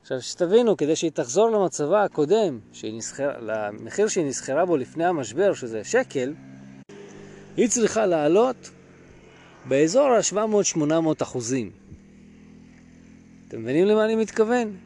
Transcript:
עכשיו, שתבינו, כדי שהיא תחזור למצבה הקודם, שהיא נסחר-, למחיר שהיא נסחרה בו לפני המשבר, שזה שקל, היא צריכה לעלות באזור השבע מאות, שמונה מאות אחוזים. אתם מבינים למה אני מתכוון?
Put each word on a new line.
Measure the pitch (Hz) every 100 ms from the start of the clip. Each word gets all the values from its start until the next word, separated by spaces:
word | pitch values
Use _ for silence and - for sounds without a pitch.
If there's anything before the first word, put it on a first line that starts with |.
עכשיו, | - 131
שתבינו, | - - 175 220 240 175
כדי | 147 156
שהיא | 170
תחזור | - 117 151 226
למצבה | 214 180 - 147 208
הקודם, | 196 - 147 214 196 120 -
שהיא | - 110
נסחר-, | 113 110 - 143 123
למחיר | 110 110 104 107 113 - 214
שהיא | 202 143
נסחרה | 123 - 139 185
בו | 156
לפני | 123 151 170
המשבר, | 170 113 123 202
שזה | 147 123 110
שקל, | 98 240 - 139 123 156 - - - - - - - - - - - -
היא | 226
צריכה | 240 208 226 208
לעלות | 165 147 185 254 240 - - - - - - - - - - 127
באזור | 135 160 233 285
השבע | 226 175 190 220
מאות, | 208 185
שמונה | 165 147 165
מאות | 160 151
אחוזים. | - 127 113 127 101 95 - - - - - - - - - - - - - - - - -
אתם | 113
מבינים | 113 143 196
למה | 214 220
אני | 220
מתכוון? | 214 - 220 247 220 185